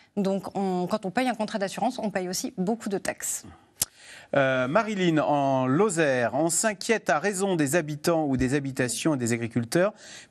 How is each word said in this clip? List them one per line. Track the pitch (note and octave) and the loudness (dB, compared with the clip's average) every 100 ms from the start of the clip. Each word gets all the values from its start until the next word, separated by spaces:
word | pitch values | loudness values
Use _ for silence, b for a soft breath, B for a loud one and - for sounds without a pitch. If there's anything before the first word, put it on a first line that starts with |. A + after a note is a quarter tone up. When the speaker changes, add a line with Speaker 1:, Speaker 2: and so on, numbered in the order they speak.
| B - | B -2
Speaker 1:
Donc, | G3 G3 - - | 0 -2 -4 -4
on, | G3 F3+ F3+ | -2 -2 -2
quand | G#3+ F#3+ | -4 -4
on | |
paye | F3+ B3+ | -2 -2
un | |
contrat | - G#3+ A3 | -2 -4 -4
d'assurance, | F#3+ F#3 G#3+ B3+ | -4 -2 -4 -2
on | G#3+ | -4
paye | G3+ F3+ | -4 -4
aussi | F#3 - - | -4 -6 -4
beaucoup | F#3 A3+ A3 | -2 -2 -4
de | F#3+ | -4
taxes. | - - - - - - _ - B B B B B C#3 | -4 -6 -6 -8 -10 -20 _ -10 B B B B B 2
Speaker 2:
Euh, | C3+ C3 B2+ | 2 2 2
Marilyn, | F3+ A3 G#3 F3+ D#3 | 2 0 2 2 4
en | - D3 C#3 C3+ B2+ | 4 2 2 2 2
Lozère, | C#3 G#3+ E3+ D#3 B2+ A#2 | 4 2 4 2 4 2
on | B2 E3 | 2 0
s'inquiète | - A3 G3+ - A3 - | 0 -2 -2 -2 0 2
à | D#3+ | 0
raison | F3+ G3 G3 F3 | 0 0 0 2
des | C#3+ | 2
habitants | E3+ D3+ D3 - E3 D3+ | 2 0 -2 0 2 2
ou | B2+ | 2
des | B2+ | 2
habitations | C#3+ C#3 C3 B2 - E3 | 0 -2 -2 -2 0 0
et | C#3+ | 2
des | A#2 | 0
agriculteurs, | A#2 A#2 A#2+ A#2 E3+ F#3+ - B B B | 0 -2 -4 0 2 2 -2 B B B